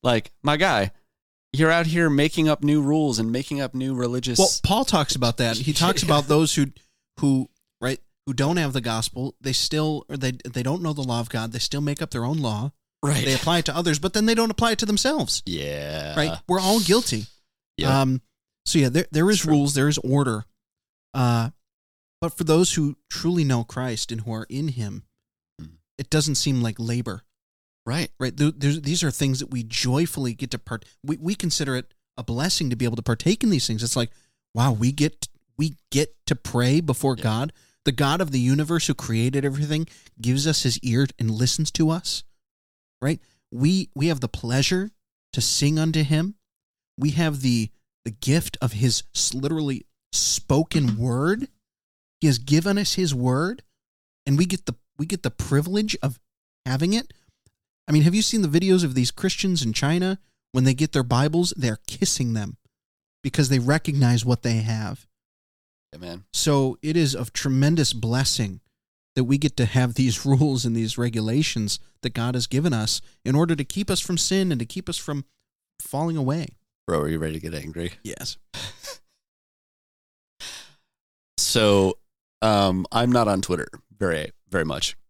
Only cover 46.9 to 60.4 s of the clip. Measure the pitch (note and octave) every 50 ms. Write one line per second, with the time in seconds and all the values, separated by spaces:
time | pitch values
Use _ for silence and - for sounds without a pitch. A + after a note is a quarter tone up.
46.9 | _ - C3 D3+ C#3+ D#3+ E3 D#3+ D3 C#3 C3 C3 A#2+ A#2 A2 G#2+ - _ _ _
47.9 | _ _ _ A#2+ G#2+ _ - C3 C#3 E3+ E3 - - - C3 B2 G#2+ G#2 B2 B2
48.9 | G#2+ - - - _ - - - - C3 C3+ C#3+ D#3+ D#3 D3+ C#3 C3+ - - _
49.9 | _ _ _ _ - - - - - - - - C3+ D3 E3 - - D#3+ C#3+ A#2+
50.9 | G#2+ A2 A#2+ B2+ A#2 B2+ C#3+ E3+ G#3 A#3 C#4 - _ _ _ _ _ _ _ _
51.9 | _ _ _ _ _ _ - D3+ C3+ A#2 B2 C3+ C#3+ D#3+ E3 G3+ G3+ G3+ G3+ -
52.9 | - - F#3 D#3+ C#3 B2 B2 B2+ B2+ C3+ D#3+ F#3+ A#3+ - _ _ _ _ _ _
53.9 | _ _ _ _ _ _ _ - C#3 C#3+ F#3 F3+ F#3+ F3+ - - - _ _ _
54.9 | _ - D3 E3 G3 F3 - A#2+ - - - - C#3 C#3 D3+ F3 F#3+ G#3 G#3+ G#3+
55.9 | - - - C#3 A#2+ - _ _ _ _ _ _ _ _ _ B2+ B2+ C3+ D#3+ F3+
56.9 | G#3 A#3 - - - _ _ _ _ _ _ _ _ _ _ _ _ _ _ -
57.9 | D3+ D3+ D3 E3+ F3+ G#3+ A3 - - A3 G3 D#3 C#3+ E3+ F#3+ F#3+ F#3 F#3 F3 C#3+
58.9 | B2+ C3 B2 B2 - - - F#3+ - - - F#3+ F3+ D#3+ C3+ A2+ G#2+ - - C#3+
59.9 | D#3+ F3+ F3+ F#3 F#3+ F#3+ _ _ _ _